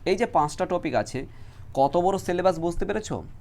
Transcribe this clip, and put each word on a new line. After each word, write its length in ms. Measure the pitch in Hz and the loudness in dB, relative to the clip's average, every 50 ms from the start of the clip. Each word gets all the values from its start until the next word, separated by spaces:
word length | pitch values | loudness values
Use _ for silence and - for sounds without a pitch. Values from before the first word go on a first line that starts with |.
| - | 0
এই 100 | 175 190 | 0 2
যে 100 | 190 233 | 2 2
পাঁচটা 400 | - - 165 147 151 - - 185 | 2 2 2 2 2 0 -2 -2
টপিক 280 | 185 185 170 175 160 123 | 0 0 -2 0 0 0
আছে, 300 | 113 107 - - 127 139 - - - - - - - - - - | 0 0 -2 -4 -8 -8 -8 -12 -16 -16 -16 -16 -16 -16 -4 2
কত 240 | 135 135 139 139 | 2 2 4 4
বড় 200 | 175 175 185 196 | 4 4 4 2
সিলেবাস 420 | 185 - - 180 180 180 185 180 160 | 0 0 -2 0 2 2 2 2 2
বুঝতে 260 | 165 175 170 - 190 | 0 -2 0 0 0
পেরেছো? 380 | 190 202 220 214 - 147 98 82 - - - | 0 -2 -2 -4 -4 -6 -6 -6 -10 -14 -16